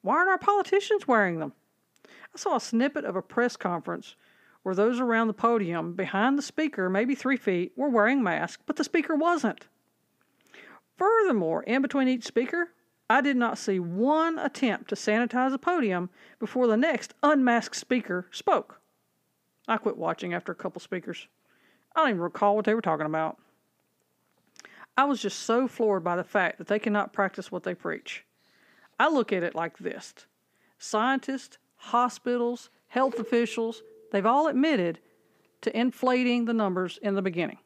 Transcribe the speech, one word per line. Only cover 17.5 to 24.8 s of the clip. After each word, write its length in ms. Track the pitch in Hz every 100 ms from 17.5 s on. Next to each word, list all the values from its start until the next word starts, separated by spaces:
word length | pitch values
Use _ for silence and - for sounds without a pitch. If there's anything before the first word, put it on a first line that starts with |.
| 233 226 -
speaker 520 | - 254 - 180 180
spoke. 500 | - - 285 - - _ _ _ _ _ _ _ _ -
I 100 | 220
quit 200 | 214 -
watching 360 | 165 165 180
after 180 | 175 -
a 40 | 170
couple 240 | 185 -
speakers. 480 | - 185 - 175 - _ _ _ _ _ _ -
I 60 |
don't 80 | 302
even 120 | 190
recall 340 | 170 - 208 208
what 100 | 208
they 100 | 220
were 60 |
talking 260 | 196 156 156
about. 300 | 160 160 - _ _ _ _ _ _ _ _ _ _ _ _ - -